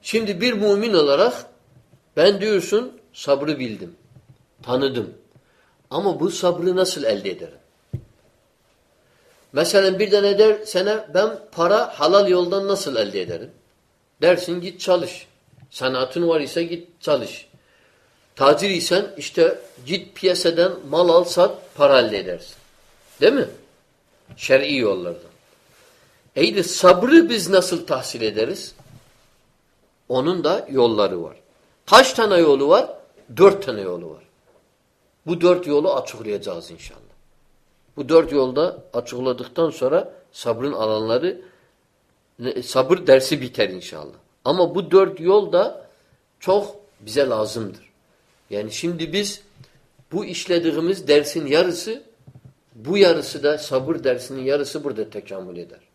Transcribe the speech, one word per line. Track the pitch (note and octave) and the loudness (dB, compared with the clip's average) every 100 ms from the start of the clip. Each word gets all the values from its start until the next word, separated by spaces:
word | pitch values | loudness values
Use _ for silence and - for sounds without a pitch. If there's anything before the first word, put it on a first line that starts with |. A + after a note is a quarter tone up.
Şimdi | - A3 G#3+ F3+ | -2 -4 -4 -4
bir | A#3+ | -2
mümin | G#3+ G#3 G3+ A#3 | 0 0 0 2
olarak | F#3 D3 C#3+ A3+ - - _ _ _ _ _ _ - | 2 4 4 2 0 -14 _ _ _ _ _ _ 2
ben | F3 G3 | 2 2
diyorsun | G#3+ G3+ - G#3 B3 - _ | 0 -2 0 -2 -4 -14 _
sabrı | - - C#3 D3 C#3+ | -14 -2 0 0 -6
bildim, | B2+ G2+ F2 - _ - _ - _ _ | -6 -10 -14 -20 _ -20 _ -20 _ _
tanıdım. | - B2+ C#3 A#2+ G#2+ - _ _ _ _ _ _ _ | -4 -2 0 -4 -8 -12 _ _ _ _ _ _ _
Ama | D3 G3 C#3+ | -4 -2 -2
bu | D#3 | -4
sabrı | - F3+ E3+ F3+ F3+ | -2 -2 0 -2 0
nasıl | F#3 D#3 | -2 -2
elde | A#2 G2+ F#2+ | -4 -4 -6
ederim? | F2 E2 C#2+ _ _ _ - - _ _ _ _ _ _ _ _ _ _ _ _ _ _ | -10 -14 -20 _ _ _ -16 -16 _ _ _ _ _ _ _ _ _ _ _ _ _ _
Mesela | C3+ E3+ G3+ F#3+ F#3 | -4 2 2 2 0
bir | G#3 | 2
tane | G3+ G3+ G3 | 2 2 4
der | G#3+ G#3 - | 4 4 -2
sana | F3+ G3 A3 G#3+ | -2 -2 -4 -2
ben | D#3+ G#3+ - - | 0 0 -4 -16
para | - F3 G#3 A#3 - | -2 2 2 0 -2
halal | D3 G3 G3 | 4 4 4
yoldan | F3+ F3 G3 G3 | 2 0 -2 -2
nasıl | F#3+ D3 A#2+ | -4 -4 -4
elde | G2+ F#2+ | -4 -4
ederim? | F2 E2+ A#2 _ _ _ _ _ _ _ | -8 -10 -12 _ _ _ _ _ _ _
Dersin | D#3+ F3+ F3+ F3 | 2 2 0 -8
git | E3+ E3+ | -8 -10
çalış. | - F3+ C3 - - _ _ _ - | 0 0 0 -12 -20 _ _ _ -20
Sanatın | - C3 C3 C3 F3 E3+ | -6 -4 -4 -4 -2 0
var | D#3+ | 0
ise | C#3 - | -2 -6
git | E3+ E3+ - _ | -6 -8 -14 _
çalış. | - C#3+ G#2+ - - _ _ _ _ _ _ _ _ - | -4 -4 -4 -14 -20 _ _ _ _ _ _ _ _ 0
Tacir | C3+ D3 G3 | 2 2 0
isen | F3+ - F3 G3+ - | -4 0 -2 -2 -10
işte | - - E3 - - - B2+ | -10 0 0 0 -14 -20 -10
git | F#3 - - | -10 -10 -4
piyasadan | F#3 F3 E3+ E3 F3+ F3+ C#3 | -2 0 0 2 0 -2 -6
mal | D#3 F3 | 0 4
al | E3 | 4
sat | F3 - F#3+ - - - | 4 2 0 0 -16 2
para | C#3+ C3+ | 4 6
elde | A#2 G#2 | 4 -2
edersin. | F#2 E2+ - - _ _ _ _ _ - | -6 -10 -12 -20 _ _ _ _ _ 2
Değil | D#3+ | 2
mi? | C4+ - - _ _ _ _ _ _ _ - | 2 -4 -10 _ _ _ _ _ _ _ -14
Şer'i | - C3+ D3 C#3 | 2 2 2 -2
yollardan. | A2 F#2+ F2 D#2+ - _ _ _ _ _ _ _ _ _ _ - | -2 -2 -6 -12 -16 _ _ _ _ _ _ _ _ _ _ -2
İyi | D3+ G3+ | -2 0
de | |
sabrı | E3+ - F3+ F3+ A#3+ E4 E4+ | -4 4 6 6 6 6 6
biz | A3+ E3+ | 0 2
nasıl | F#3 F3+ E3+ - | 2 2 -4 -4
tahsil | C3+ B2 A#2+ | -6 -6 -6
ederiz? | A2 G#2 A#2 G3 - - - - _ _ _ _ _ _ _ _ _ _ _ | -4 -2 -4 -4 -12 -20 -20 -20 _ _ _ _ _ _ _ _ _ _ _
Onun | B2+ C#3+ F#3 | -2 0 -2
da | D3 - - | 0 -2 -2
yolları | C3+ A#2+ G#2+ G2 F2+ | 2 2 4 0 -2
var. | D#2 - _ _ _ _ - | -10 -16 _ _ _ _ 6
Kaç | A3 C4 | 6 6
tane | - A3 F#3 | 2 2 4
yolu | D#3+ C#3 C#3 | 4 4 4
var? | G3 - - _ _ _ A#2 | 4 2 -8 _ _ _ 6
Dört | F#3+ G3 - | 6 6 -6
tane | A2 | -8
yolu | F#2+ F2 E2+ | -8 -8 -12
var. | D2 _ _ _ _ _ _ _ _ _ _ - | -18 _ _ _ _ _ _ _ _ _ _ -8
Bu | F3 | 0
dört | F3 F3+ D3 | 2 2 2
yolu | D3 D3+ | 0 0
açıklayacağız | C3+ B2+ A#2 A2 G#2 G#2 E2+ E2 | -2 -6 -12 -8 -8 -8 -12 -14
inşallah. | E2 - C#2 - _ _ _ _ _ _ _ _ - | -20 -20 -20 -20 _ _ _ _ _ _ _ _ -14
Bu | C3+ | 4
dört | E3 D#3+ | 4 4
yolda | C#3+ B2+ B2+ F3 F3+ - | 0 0 0 -2 -4 -10
açıkladıktan | A#2+ A#2+ B2 C3 A#2+ B2 - E3 | -10 -8 -6 -4 -6 -8 -2 -2
sonra | - B2+ D#3+ G3+ - _ | -2 0 0 -2 -14 _
sabrın | - B2 A2+ C3+ | -12 -6 -4 -4
alanları, | G#2 A2 G#2+ A2 A#2+ E3+ - - _ _ _ _ _ _ _ _ _ A#2+ - | -4 -2 -2 -2 -2 -2 -8 -16 _ _ _ _ _ _ _ _ _ -8 -8
sabır | B2 C3 C3 F3+ B2+ | -4 -2 0 0 6
dersi | C3+ C3 D3+ | 6 6 -4
biter | B2+ - G2+ | -6 -4 -4
inşallah. | F#2 - D#2+ D2 - _ _ B2+ | -4 -14 -16 -18 -20 _ _ -2
Ama | E3+ F3 F#3 | 0 0 0
bu | F3+ | 4
dört | F#3+ F#3+ - | 4 4 0
yol | E3 G3+ F#3 | 2 2 4
da | F3 A3 - - _ _ _ _ _ | 0 0 -4 -20 _ _ _ _ _
çok | - G3+ G3+ - _ _ | 0 0 0 -14 _ _
bize | G#2+ A#2+ C3+ | -8 -2 0
lazımdır. | A2 G#2+ A#2+ A2 - _ _ _ _ _ _ _ | 0 -4 -6 -10 -14 _ _ _ _ _ _ _
Yani | G#2 A2 | -8 -8
şimdi | A2 E3+ E3+ D#3+ | -8 -8 -6 -6
biz | F3+ G3+ - _ _ - _ _ _ _ | -6 -6 -10 _ _ -20 _ _ _ _
bu | E3+ - | -10 -8
işlediğimiz | E3+ - F3 E3 D3+ E3 F#3+ D3 | -10 -2 0 0 -2 -2 -4 2
dersin | D3 D3 E3+ D3 | 2 2 -6 -2
yarısı, | D3+ F3+ E3 - A#3 - _ - - - _ _ A#2 | 0 0 -2 -8 -12 -14 _ -20 -20 -20 _ _ -18
bu | A2 G3 | -4 4
yarısı | F#3 D#3 C#3+ D3+ | 6 4 -2 -4
da | C#3+ D3+ | -2 -2
sabır | - C3 C3+ D#3 | -2 -4 -4 -4
dersinin | B2+ A#2+ - C3+ | -2 -4 -6 -8
yarısı | C3 C#3+ C#3 D#3+ | -2 -2 -4 -8
burada | C#3+ A2 G#2+ | -8 -8 -8
tekamül | G#2 - F#2+ F2+ F2 | -10 -14 -14 -14 -16
eder. | E2+ - _ | -16 -20 _